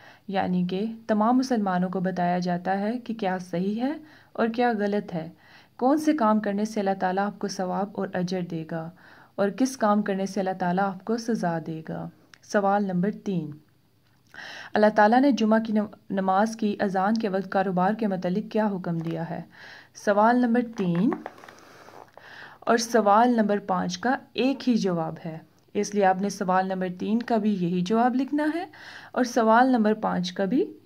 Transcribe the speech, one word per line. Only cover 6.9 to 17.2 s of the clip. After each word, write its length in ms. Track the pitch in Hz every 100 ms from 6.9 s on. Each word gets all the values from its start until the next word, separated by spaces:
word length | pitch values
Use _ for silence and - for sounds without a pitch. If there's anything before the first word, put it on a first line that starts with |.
| 190
ताला 280 | 190 185 202
आपको 220 | 202 202
सवाब 440 | - 185 185 202 -
और 140 | 190 190
अजर 260 | 180 185 170
देगा 440 | 165 160 165 160 - - - - -
और 120 | 202
किस 240 | - 262 -
काम 240 | 214 208
करने 240 | 208 190 190
से 120 | 202
अल्लाह 140 | 190 185
ताला 280 | 180 180 196
आपको 320 | 185 - 233
सज़ा 380 | 233 226 175 165
देगा। 480 | 160 160 160 170 165 - _ -
सवाल 420 | - 214 196 202 196
नंबर 260 | 180 190 214 -
तीन, 280 | 180 151 147 _ _ _ _ _ _ _ - - - - -
अल्लाह 140 | 214
ताला 280 | 214 208 247
ने 120 | 285
जुमा 260 | 220 220 220
की 140 | 226
नम-, 180 | 214 208 - _
नमाज 420 | 196 190 190 220 226
की 180 | 208 202
अजान 340 | 208 190 190
के 120 | 226